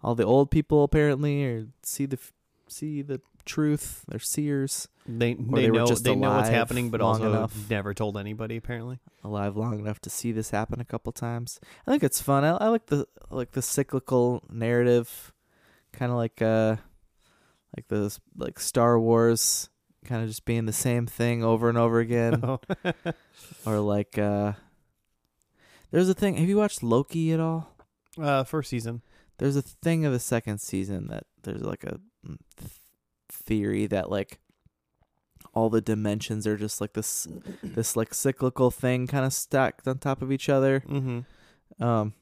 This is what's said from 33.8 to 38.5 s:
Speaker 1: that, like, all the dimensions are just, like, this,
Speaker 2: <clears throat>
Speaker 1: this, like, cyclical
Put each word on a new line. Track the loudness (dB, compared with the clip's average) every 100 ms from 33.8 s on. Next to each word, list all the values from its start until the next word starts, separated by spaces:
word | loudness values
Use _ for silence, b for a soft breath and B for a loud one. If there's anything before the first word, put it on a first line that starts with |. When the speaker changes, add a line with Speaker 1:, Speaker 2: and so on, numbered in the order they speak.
| 0
Speaker 1:
that, | -2 -2
like, | -4 -4 -10 _ _ _ _ _ _ _ _ _ _ -8
all | 0 2
the | 2
dimensions | 2 -2 0 -2 -4 -4 -2
are | -2
just, | -4 -6
like, | -6
this, | -6 -6 -6 -8 -12 -14
Speaker 2:
<clears throat> | -14
Speaker 1:
this, | -8 -4 -2 -2
like, | -4
cyclical | -2 -2 0 -2